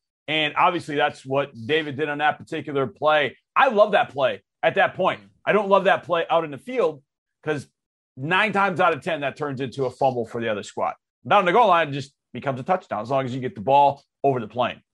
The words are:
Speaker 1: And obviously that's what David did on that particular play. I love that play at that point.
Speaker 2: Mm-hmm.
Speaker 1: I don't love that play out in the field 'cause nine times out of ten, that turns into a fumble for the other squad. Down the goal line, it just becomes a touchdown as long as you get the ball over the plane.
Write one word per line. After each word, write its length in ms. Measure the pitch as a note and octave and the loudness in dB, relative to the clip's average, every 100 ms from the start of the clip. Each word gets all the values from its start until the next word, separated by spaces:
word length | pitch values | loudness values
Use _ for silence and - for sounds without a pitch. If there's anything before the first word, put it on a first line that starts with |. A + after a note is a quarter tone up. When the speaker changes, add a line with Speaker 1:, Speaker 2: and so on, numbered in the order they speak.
| _ _ - | _ _ -4
Speaker 1:
And 260 | D#3 D3+ D3 | -2 -2 2
obviously 380 | F3 F3 D3 D3 | 2 0 -4 -2
that's 300 | D3 - C3+ | -2 -2 -4
what 260 | C3+ C#3 A#2 A2 | -4 -4 -8 -2
David 300 | D#3 D3+ C3+ | -2 -2 -6
did 120 | D3+ | -6
on 80 | D3 | 0
that 200 | D3 C#3+ | 0 -2
particular 480 | G#2+ D#3+ C#3+ C#3 C3 | -8 -10 -4 -2 -2
play. 500 | - D3 D3+ C3 - _ - | 0 2 2 0 -6 _ 2
I 120 | C4+ | 2
love 220 | G#3 G#3+ | 4 4
that 160 | F#3+ C#3 | 4 0
play 340 | A#2+ B2+ G2 _ _ | 0 0 -2 _ _
at 120 | E3 F#3+ | 0 2
that 200 | F3 C3+ | 0 2
point. 240 | F3+ G#2+ | -2 -2
Speaker 2:
Mm-hmm. 100 | - _ - | -10 _ 0
Speaker 1:
I 60 | |
don't 160 | F#3+ G3 | 0 4
love 160 | G3 F#3 | 4 4
that 180 | E3+ | 0
play 220 | - E3+ D#3 | 0 -4 0
out 140 | E3 | 0
in 80 | D#3+ | 0
the 60 | C#3 | -10
field 440 | - B3+ F3 C#3+ _ _ _ _ | -8 0 0 -2 _ _ _ _
'cause 240 | D3+ D3 - _ _ _ _ - | -6 -6 -6 _ _ _ _ -10
nine 340 | C#3 F#3 G#3+ | -2 0 0
times 260 | G3 G3 E3 | 0 0 2
out 140 | F3+ | 0
of 80 | D#3 | 0
ten, 200 | F3+ D#3 | -4 -4
that 140 | C#3 - | -6 -6
turns 260 | D3 C3 | -8 -6
into 240 | C3 C#3 B2+ | -8 -4 -6
a 40 | |
fumble 360 | - C#3 B2 A2 | 0 -2 -2 -6
for 160 | A#2+ | -6
the 80 | A2+ | -4
other 140 | G#2 | -6
squad. 300 | G2+ - F2+ - _ _ A#2+ | -8 -6 -6 -6 _ _ 2
Down 180 | G3 F3+ | 2 4
the 60 | |
goal 160 | F#3+ A3+ | 4 4
line, 220 | E3+ D#3 | 4 2
it 40 | |
just 200 | C#3 C#3 _ _ | -4 -10 _ _
becomes 260 | B2 C#3 C3 | -8 -6 -6
a 40 | |
touchdown 380 | C3 F#3+ - G#2 | -2 -4 -2 -8
as 80 | A2+ | -2
long 160 | C3+ C3 | -2 -2
as 80 | |
you 60 | C3 | -6
get 140 | B2 - | -8 -6
the 60 | |
ball 400 | G2 C#3 C#3+ C#3 _ _ | 2 4 4 2 _ _
over 160 | C#3 B2+ | 0 0
the 80 | G#2+ | -4
plane. 340 | A#2+ A2+ D#2+ _ | -4 -4 -4 _